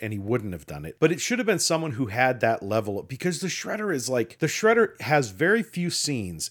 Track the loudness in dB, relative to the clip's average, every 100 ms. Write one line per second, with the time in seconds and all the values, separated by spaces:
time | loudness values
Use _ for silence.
0 | -6 -6 -2 -2 -2 -10 -10 -12 -12 0
1 | 2 2 -2 0 0 0 0 0 -2 -4
2 | -4 2 2 4 2 2 0 -2 0 -6
3 | -8 -6 -4 -4 -6 -6 -6 -4 -2 -2
4 | 0 0 0 -2 -2 2 4 6 4 0
5 | 2 2 2 0 2 2 0 -4 -2 -2
6 | -2 -2 -4 -6 -8